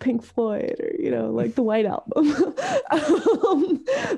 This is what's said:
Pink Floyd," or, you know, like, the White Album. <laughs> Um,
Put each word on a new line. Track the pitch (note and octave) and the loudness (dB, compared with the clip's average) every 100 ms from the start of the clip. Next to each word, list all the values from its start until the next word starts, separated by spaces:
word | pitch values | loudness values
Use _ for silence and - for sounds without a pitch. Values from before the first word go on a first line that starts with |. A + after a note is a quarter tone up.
Pink | B3+ A#3 | -2 -2
Floyd," | - - A3+ G#3 - - | -4 -4 -2 -2 -4 -4
or, | - - | -4 -4
you | - | -2
know, | A#3 A3+ | -2 -2
like, | - - | -2 -2
the | B3 | 0
White | A3 A3 G#3 | 0 2 0
Album. | - - - D4 D4 - - | -2 -2 2 2 2 0 -2
<laughs> | F#5 D5+ - | -2 -2 0
Um, | D#4 D4 F#4+ A4 - - D4 F4+ C#4+ - C#5 - | 0 2 2 2 2 2 2 2 0 0 -2 -2